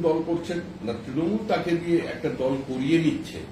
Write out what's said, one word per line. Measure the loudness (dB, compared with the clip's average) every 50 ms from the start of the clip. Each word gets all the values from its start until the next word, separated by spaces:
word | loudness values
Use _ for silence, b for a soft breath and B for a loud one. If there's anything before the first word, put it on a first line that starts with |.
| 2
দল | 4 4 4 2
করছেন | 0 -2 -2 -2 -2 -4 -4 -4 -6 -10 -8 -6
না, | -6 -6
তৃণমূল | -6 -6 -6 -2 0 0 2 0 0 0 0
তাকে | 0 0 2 2
দিয়ে | 0 0 2 2 2 2
একটা | 2 0 -6 -4 -4 -4
দল | -2 0 0 0 0 0 -2 -4
করিয়ে | -2 -2 2 4 4 4
নিচ্ছে | 4 4 2 0 -4 -8 -10 -12 -12 -12